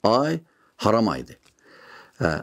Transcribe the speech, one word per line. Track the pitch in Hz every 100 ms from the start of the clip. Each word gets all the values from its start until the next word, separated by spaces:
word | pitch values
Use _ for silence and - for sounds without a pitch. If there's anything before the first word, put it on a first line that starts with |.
ay | 101 120 151 165 - _ _ -
haram | 104 113 107
aydır. | 67 60 - _ _ _ - - - - -
Hə, | 85 78